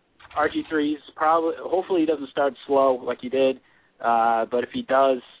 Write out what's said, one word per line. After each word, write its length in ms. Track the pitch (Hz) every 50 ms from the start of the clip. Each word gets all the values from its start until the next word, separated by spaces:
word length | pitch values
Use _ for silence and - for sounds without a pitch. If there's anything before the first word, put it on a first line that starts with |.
| _ _ _ _ - - -
R 120 | 151 151 151
G 100 | 151 156 151 -
three's 300 | 160 151 147 151 151 143 - - -
probably, 380 | - 160 156 165 165 165 165 160 -
hopefully 420 | 127 120 165 185 180 - 190 170
he 60 | 160
doesn't 220 | 160 156 143 139 131
start 220 | - 151 143 135 123 - -
slow 340 | - 139 139 135 135 127 123
like 160 | - 123 123 -
he 60 | 127 120
did. 300 | 127 135 135 131 127 127 _ _ _ _ _ _ _ - 113
Uh, 400 | 117 117 117 113 117 117 113 113 -
but 140 | 120 120 123
if 60 | - -
he 80 | 127
does, 360 | 120 - 135 135 135 135 131 123 - - - _